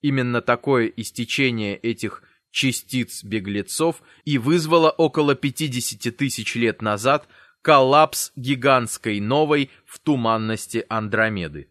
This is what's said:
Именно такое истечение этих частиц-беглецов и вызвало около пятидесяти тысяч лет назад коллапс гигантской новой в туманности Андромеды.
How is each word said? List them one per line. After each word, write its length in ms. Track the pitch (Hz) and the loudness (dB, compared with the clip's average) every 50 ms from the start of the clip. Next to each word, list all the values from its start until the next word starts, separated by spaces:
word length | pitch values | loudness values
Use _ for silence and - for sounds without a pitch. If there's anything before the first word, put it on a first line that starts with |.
Именно 400 | - 143 139 135 127 123 120 117 | 0 0 0 0 -2 0 -2 -2
такое 460 | - - 120 120 - 143 135 123 113 | 0 0 -2 -2 0 0 2 2 2
истечение 880 | 113 - - 107 - _ - 117 - - 143 139 127 120 113 107 101 101 | -2 -4 -8 -12 -10 _ -8 -8 -6 -2 0 0 0 0 -2 -4 -4 -6
этих 480 | - - 117 113 - - 101 - - _ _ _ _ _ _ | -4 -4 -6 -4 -4 -6 -8 -8 -12 _ _ _ _ _ _
частиц-беглецов 1500 | - - 139 135 117 - - _ - 127 117 - - - - 104 104 107 92 101 101 101 98 - - - 156 165 160 - _ _ _ _ _ | -6 -2 -2 -2 -2 -4 -8 _ -4 -4 -4 -4 -10 -16 -10 -6 -6 -6 -4 -4 -6 -6 -6 -6 -4 -2 0 -2 -2 -4 _ _ _ _ _
и 120 | 156 143 | -2 -2
вызвало 540 | 131 113 139 165 175 156 156 170 170 160 156 | 0 2 2 2 2 2 4 4 6 6 4
около 420 | - - 165 151 - 160 147 143 139 | 4 4 0 2 2 2 2 2 2
пятидесяти 760 | - - 143 131 - 156 147 120 123 117 - 117 104 - 120 | 0 -2 -4 -4 -4 -6 -4 -4 -4 -6 -6 -8 -6 -6 -8
тысяч 440 | 113 - 139 131 - - 110 - - | -4 -2 -4 -4 -2 -6 -8 -6 -2
лет 260 | 117 117 113 104 - | 0 0 0 0 -2
назад 460 | 110 107 104 101 110 135 143 143 - _ _ _ - _ _ _ | -2 -2 -2 0 2 0 0 0 -2 _ _ _ -20 _ _ _
коллапс 720 | _ 156 151 139 131 131 139 151 156 156 - - - - _ | _ 4 6 6 6 6 6 4 4 4 0 -8 -8 -8 _
гигантской 840 | - 123 127 143 123 139 143 135 127 117 107 - - - 113 104 101 | -10 -4 -4 -4 0 2 2 2 2 0 -2 -8 -6 -4 -4 -4 -2
новой 520 | 101 107 131 147 156 147 151 147 135 - - _ _ | -2 0 2 2 2 2 2 0 0 -4 -8 _ _
в 140 | _ - - | _ -20 -6
туманности 880 | _ 156 147 131 117 113 113 110 110 110 110 107 - - - 113 - | _ 0 0 2 2 0 0 0 0 -4 -4 -6 -8 -6 -6 -6 -4
Андромеды. 800 | _ 110 113 107 104 101 107 110 110 107 95 87 78 73 73 69 _ | _ -4 -4 -2 -2 0 2 2 0 0 -4 -6 -8 -10 -14 -16 _